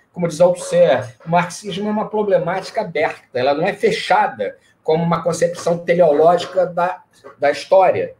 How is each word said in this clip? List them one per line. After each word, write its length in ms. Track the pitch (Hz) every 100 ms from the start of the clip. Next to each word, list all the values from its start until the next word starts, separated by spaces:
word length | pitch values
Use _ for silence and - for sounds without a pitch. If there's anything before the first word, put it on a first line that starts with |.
| _
como 160 | - 170
diz 120 | 151
Althusser, 760 | 180 180 - 170 165 127 117 - 165
o 40 |
marxismo 580 | 175 170 - 208 185 208
é 20 |
uma 180 | 214 208
problemática 760 | 214 208 180 165 190 185 -
aberta, 560 | 180 156 156 - _ 123
ela 140 | 131
não 120 | 143
é 80 | 185
fechada 840 | 196 226 - - 190 202 110 95 - _ _
como 220 | - 160
uma 200 | 170 165
concepção 540 | 170 165 175 - 165 170
teleológica 880 | - 170 170 147 160 175 - 185 170
da, 360 | 170 180 185 _ _ - -
da 140 | 143
história, 640 | 147 - 190 180 104 87